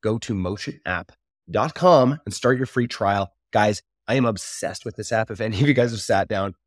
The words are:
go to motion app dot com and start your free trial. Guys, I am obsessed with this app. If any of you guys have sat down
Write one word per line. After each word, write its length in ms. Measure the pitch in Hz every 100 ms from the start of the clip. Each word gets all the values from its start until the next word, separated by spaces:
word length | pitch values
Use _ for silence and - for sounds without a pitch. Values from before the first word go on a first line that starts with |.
go 160 | 107 110
to 160 | -
motion 480 | 101 90 101 - - -
app 240 | 87 - _ _ _ -
dot 240 | 165 -
com 460 | - 180 156 127 147 -
and 80 |
start 240 | - 123 127
your 80 | 131
free 220 | 127 120
trial. 440 | - 98 101 95 _ _
Guys, 280 | 110 107 101 - _ -
I 100 | 131
am 100 | 120
obsessed 580 | 101 - - 87 -
with 140 | 120 -
this 160 | 107
app. 180 | 113 110
If 80 | 104
any 220 | 110 101
of 40 | 143
you 80 |
guys 180 | 123 120
have 100 | 113
sat 260 | - 98 92
down 280 | 104 98 -